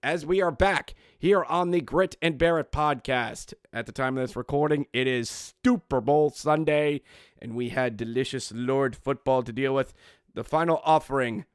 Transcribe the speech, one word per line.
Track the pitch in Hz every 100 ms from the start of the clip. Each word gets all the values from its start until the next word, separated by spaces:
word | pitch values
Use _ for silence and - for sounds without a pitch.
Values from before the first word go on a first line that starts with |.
As | 135 160 151
we | 185
are | 180
back | 139 190 170 - - _ _
here | 170 196
on | 135 165 175
the | 175
Grit | 147 175 185 -
and | 170 143
Bear | 165 165
It | 143
podcast. | 160 151 139 - 127 117 113 - - _
At | 117 117
the |
time | - 131 131
of | 127
this |
recording, | 123 120 143 151 147 143
it | 120 127
is | 123 120 - - _
Super | 247 240 _ 135
Bowl | 113 147 151
Sunday, | - 156 151 156 147 147 147 _ - - _
and | -
we | 117 120
had | 135 127 107
delicious | 113 117 123 131 -
Lord | 113 123 135 135 -
football | - 127 - 131
to | 123
deal | 117 135
with, | 135 131 - - _ _
the | -
final | - 151 170 165
offering | - 156 - 135 123 107 165